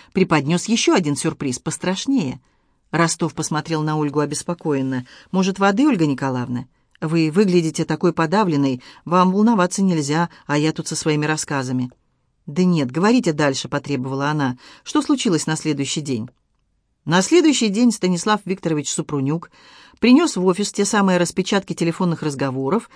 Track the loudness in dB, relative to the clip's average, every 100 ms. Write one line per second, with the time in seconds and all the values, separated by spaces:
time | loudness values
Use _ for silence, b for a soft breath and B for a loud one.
0 | B 0 2 2 2 -2 0 0 2 2
1 | 2 -2 -4 -4 -6 -6 -8 -6 -4 -4
2 | -2 -2 -2 -6 _ _ _ _ _ 0
3 | 0 0 -4 -4 -6 -6 -4 -4 -2 -2
4 | -2 -2 -2 -4 -8 -8 -4 -2 -2 -4
5 | -8 B B -2 -2 0 0 2 2 2
6 | 2 0 -2 -4 -4 -6 -8 _ _ _
7 | -2 0 2 2 4 4 2 -2 -4 0
8 | 0 0 0 0 2 2 0 -2 B B
9 | 0 2 4 4 4 4 2 0 0 2
10 | 0 0 -2 B B 0 0 -2 -6 -4
11 | -2 0 0 -2 -4 -4 -2 -4 -4 -8
12 | _ _ _ _ -8 0 2 2 0 0
13 | 2 2 2 0 0 -2 -4 -8 -4 -6
14 | -4 -4 -2 -2 -2 -4 B B B -2
15 | 0 0 0 0 0 -4 -2 -4 -4 -6
16 | -4 -6 -6 _ _ _ _ _ _ _
17 | -2 0 4 4 4 4 0 2 2 2
18 | 0 -2 0 -2 -2 -6 -2 -2 -4 -6
19 | -4 -4 -2 -4 -6 B B B B B
20 | 6 6 6 2 0 0 -2 -2 0 2
21 | 4 4 2 -2 0 0 -2 -2 -2 0
22 | 0 -2 -4 -4 -4 -2 -2 -2 -4